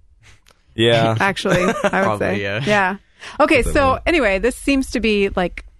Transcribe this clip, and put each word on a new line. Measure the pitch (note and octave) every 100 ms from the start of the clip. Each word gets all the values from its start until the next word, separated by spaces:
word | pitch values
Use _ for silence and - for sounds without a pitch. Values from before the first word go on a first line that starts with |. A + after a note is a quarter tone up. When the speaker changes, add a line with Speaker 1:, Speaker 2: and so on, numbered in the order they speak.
| _ _ - - _ _ _ A2
Speaker 1:
Yeah. | A#2 A#2 A2+ A2+
Speaker 2:
Actually, | G3 F#3 G3+ F3+
I | F#3
would | -
Speaker 3:
<laughs> | G3+
Probably, | F3+ G3 G#3+ F#3
Speaker 2:
say. | G#2
Speaker 3:
yeah. | G2 G#2
Speaker 2:
Yeah. | C#3 G#3 F#3 G3 _ _ - -
Okay, | D4+ D4+
Speaker 1:
Definitely. | A3+
Speaker 2:
so | D#4 C4+ C4 -
anyway, | E4 A3+ F#3+
this | A3+
seems | - - C4+ -
to | B3
be, | A3 G#3 G3
like, | - F3 - -